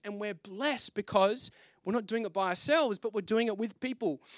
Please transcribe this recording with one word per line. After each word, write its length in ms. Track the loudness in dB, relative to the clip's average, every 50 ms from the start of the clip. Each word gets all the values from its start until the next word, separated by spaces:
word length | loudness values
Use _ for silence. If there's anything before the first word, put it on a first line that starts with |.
| -8
And 160 | -10 -8 -6
we're 140 | -6 -6 -6
blessed 640 | -8 -12 -14 -6 -2 -2 0 0 0 -2 -2 -2
because 560 | -4 -2 2 4 4 6 4 4 2 -4 -4 -6 -10 -20 -20 _ _ -4
we're 100 | -2 -2
not 120 | -2 0
doing 200 | 0 -2 -2 -2
it 60 | -2
by 180 | -2 -2 0 0
ourselves, 500 | 2 2 4 4 4 4 4 2 0 -2
but 140 | -4 -4 -4
we're 80 | -4
doing 260 | -2 2 2 2 2
it 100 | 2 0
with 220 | -2 -4 -4 -4 -6
people. 400 | -6 -6 -4 -2 -2 -2 -2 -2 -6 -14 -18